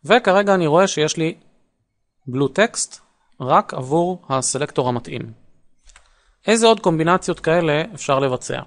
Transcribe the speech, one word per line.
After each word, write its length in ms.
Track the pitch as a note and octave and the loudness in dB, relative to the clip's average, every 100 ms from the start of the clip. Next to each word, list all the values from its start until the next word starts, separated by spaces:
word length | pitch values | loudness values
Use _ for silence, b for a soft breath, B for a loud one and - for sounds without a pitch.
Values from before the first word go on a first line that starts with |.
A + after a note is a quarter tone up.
וכרגע 500 | C#3+ A#3 A3 F#3+ G3+ | 2 2 4 2 2
אני 120 | F#3+ D#3+ | 2 4
רואה 220 | D#3+ F#3+ | 2 2
שיש 280 | - D3+ - | 0 -2 -2
לי 220 | D#3+ - _ _ _ _ _ _ _ _ - | -4 -6 _ _ _ _ _ _ _ _ -8
blue 200 | B2+ C#3 D#3+ | -2 -2 0
text 400 | A3+ - - - _ _ _ _ | -2 -2 -10 -12 _ _ _ _
רק 340 | C3 F3 G3+ | 2 2 2
עבור 480 | - B2+ D#3 F3 F3+ - | -10 -2 0 0 -6 -4
הסלקטור 600 | C3+ B2+ C3 D3 - B2+ | -4 -2 -4 -4 -2 -2
המתאים. 440 | A#2+ - B2 A#2 A2+ _ _ _ _ - b b b b b - | -4 -6 -12 -12 -16 _ _ _ _ -20 b b b b b 0
איזה 200 | A3+ A3+ | 4 4
עוד 140 | A3 | 4
קומבינציות 600 | F#3+ D#3+ D#3+ F3+ - E3 | 2 0 2 0 0 -4
כאלה 420 | - E3+ E3 D3 F#3+ | 0 0 2 -2 -4
אפשר 240 | E3+ - C3+ | -8 -2 0
לבצע? 420 | C#3 B2+ - B2+ | 0 -2 -6 -10